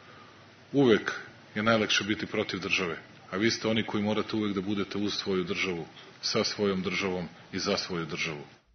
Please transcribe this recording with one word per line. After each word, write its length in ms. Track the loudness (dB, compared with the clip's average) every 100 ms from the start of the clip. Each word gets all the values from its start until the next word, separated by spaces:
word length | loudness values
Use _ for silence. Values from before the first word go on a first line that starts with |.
| -20 -20 -20 -20 -20 -20 -2
uvek 380 | 4 8 6 4 -6 -10 -20 -10 -2
je 80 |
najlakše 400 | 4 4 4 2
biti 220 | 2 -2 -2
protiv 340 | -2 -2 -4
države. 380 | -2 0 0 -4 -10 -20 -8
A 60 | 0
vi 140 | 2
ste 160 | 2 0
oni 160 | 0
koji 200 | 0 -2
morate 320 | 0 0 0 0
uvek 200 | 0 0
da 60 |
budete 360 | 0 -2 -2 -2
uz 160 | -2
svoju 300 | -2 0 0
državu, 420 | 0 -2 -2 -2 -6 -14 -20 -8
sa 220 | -2 0
svojom 380 | -2 0 0 0
državom 440 | -2 -2 -2 -2 -6 -12 -10
i 60 | -6
za 180 | -2 -2
svoju 280 | -2 -4 -4
državu. 360 | -4 -6 -6 -12 -20 _